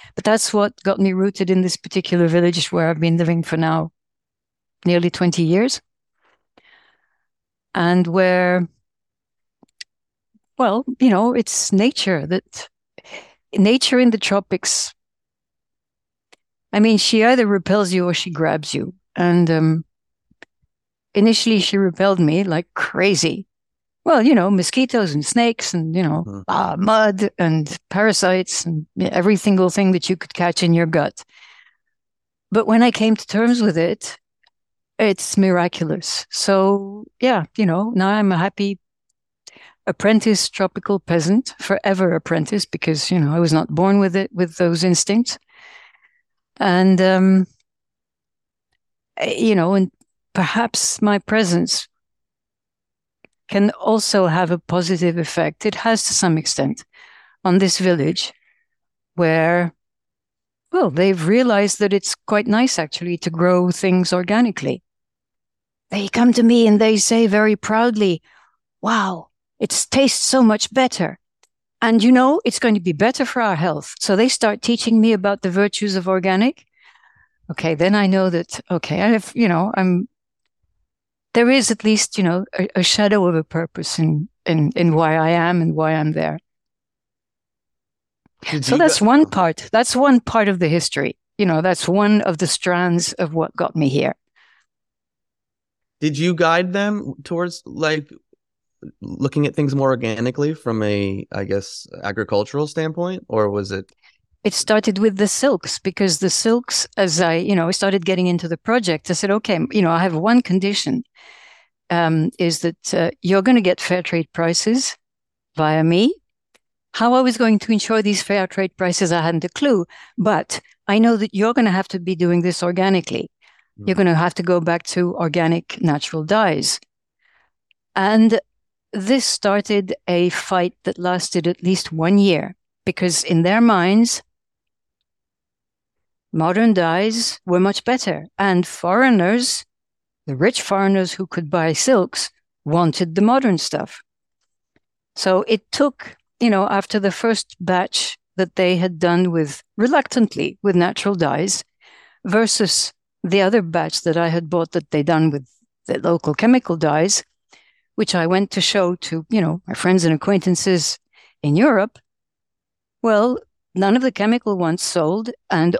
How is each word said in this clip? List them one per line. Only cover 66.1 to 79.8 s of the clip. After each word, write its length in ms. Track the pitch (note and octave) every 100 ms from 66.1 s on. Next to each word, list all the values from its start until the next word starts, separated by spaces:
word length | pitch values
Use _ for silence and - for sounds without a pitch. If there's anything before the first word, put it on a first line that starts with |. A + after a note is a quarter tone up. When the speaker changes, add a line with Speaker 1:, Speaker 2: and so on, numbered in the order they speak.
| A#3+ A#3+
Speaker 1:
to 100 | A#3+
me 240 | A#3 A#3+ A3
and 140 | G#3
they 160 | A3 G#3+
say 280 | - A#3 A3
very 300 | G#3 G#3+ G#3
proudly, 640 | - A3 B3 G#3+ G3 D#3+ - _ _ _ _ _
"Wow, 480 | G#3 A3+ F#3+ E3+ - _ _ -
it 280 | G#3+ - -
tastes 360 | C4 C4+ - -
so 180 | C4
much 300 | A3+ G#3+ -
better. 460 | C4 B3+ - E3 - _ _ _ _ _ _
And, 220 | A3+ A3+
you 80 | A#3+
know, 300 | B3+ C4 F4+
it's 160 | - -
going 160 | A#3+ G3+
to 60 |
be 100 | F3
better 340 | D3 A#3 - B3+
for 160 | B3
our 140 | G#3+ D#3
health." 400 | F3 D3 - -
So 160 | - F#3+
they 140 | B3+
start 320 | - G#3+ G#3+
teaching 380 | - A#3 A3+ A3
me 120 | A3+
about 280 | G#3 G3+ G3+
the 80 | F#3
virtues 460 | F#3+ G3+ - G#3 F#3+
of 120 | F3+
organic. 580 | F#3+ F#3+ F#3 B3 - _ _ _ _ _ _ _ _ -
Okay, 240 | - E3
then 220 | D3+ F#3 G#3
I 100 | G3
know 240 | F#3+ F#3
that, 300 | E3+ - - -
okay, 320 | F3 - E3
I 60 | G#3
have, 240 | A3 -
you 140 | - A3
know, 240 | E3 G3
I'm, 320 | G3